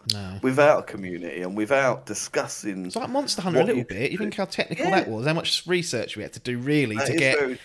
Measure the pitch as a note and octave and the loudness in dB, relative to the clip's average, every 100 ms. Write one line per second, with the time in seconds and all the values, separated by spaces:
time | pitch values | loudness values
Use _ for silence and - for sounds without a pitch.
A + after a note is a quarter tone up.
0 | - G2+ F#2+ G2 C3 C3+ D3 A2+ - G#2 | -6 -6 -6 -2 2 6 6 6 2 -10
1 | F#2 F2 E2+ D#2 F2+ G2+ G#2+ C3+ C3 - | -8 -6 -6 -4 -4 -2 2 4 4 0
2 | - G#2 - D3+ B2+ - G#2 F#2+ F#2 A3+ | -4 -8 -4 -2 -2 -6 -6 -6 -6 -6
3 | B3 C4 C#4+ - F3+ C#3+ G#3 C3 A#2 G2 | -2 -2 -2 -2 2 4 4 2 -2 -4
4 | C#3 - G#3+ - F#3+ - - - E4+ F#4+ | -2 -2 -4 -4 -4 -2 -4 0 0 0
5 | - A2 C3+ D#3+ - - E3 F3+ - A#2 | 0 -2 0 0 0 -2 0 -2 0 -4
6 | - G#2+ F#2 - - B2 C3 D3+ B2+ G#2+ | -4 -8 -10 -8 -6 -4 2 2 2 0
7 | C3+ - C3+ D3 C3+ B2+ | 0 2 4 4 0 -2